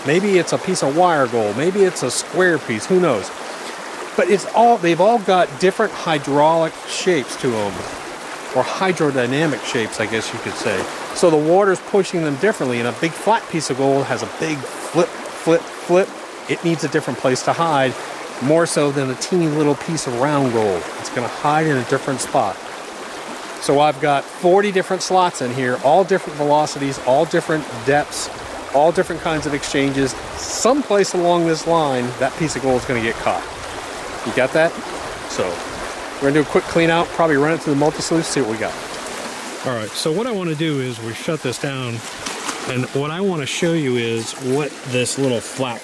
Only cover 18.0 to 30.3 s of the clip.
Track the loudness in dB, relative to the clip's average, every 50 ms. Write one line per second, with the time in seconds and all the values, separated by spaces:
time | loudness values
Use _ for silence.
18 | -8 -12 -12 -12 -12 -12 -8 -4 2 4 4 4 4 4 2 2 2 2 2 0
19 | 0 -2 -2 -4 -4 0 2 2 2 2 2 2 2 2 2 0 -2 -4 -4 -4
20 | -4 -4 -2 0 0 2 2 2 2 2 2 2 2 2 2 0 -2 -6 -10 -10
21 | -10 -6 -6 -4 -4 -4 -6 -2 0 2 2 2 2 2 2 0 0 0 -2 -2
22 | 0 -2 -4 -4 -4 0 2 2 2 2 -2 -6 -10 -12 -12 -12 -12 -14 -14 -12
23 | -12 -12 -12 -12 -12 -12 -12 -12 -12 -12 -12 -6 0 2 4 4 4 4 4 2
24 | 0 2 2 0 0 -4 -8 0 4 6 6 6 6 4 2 0 0 0 -2 -4
25 | -2 2 4 4 4 4 2 -2 -4 -4 -2 -2 0 0 0 2 4 4 6 6
26 | 6 4 2 0 0 -4 -4 -2 2 4 4 4 4 2 -2 -4 -4 -4 -4 -2
27 | 2 4 4 4 4 4 2 0 0 0 -2 -2 -2 -6 -8 -4 0 2 2 2
28 | 2 0 -4 -8 -8 -8 -10 -12 -12 -12 -12 -12 -10 0 2 4 6 6 4 4
29 | 0 0 -2 -4 -2 -2 -2 -2 -2 -2 -2 -4 -4 -2 0 0 0 2 2 0
30 | 0 0 -2 -6 -10 -10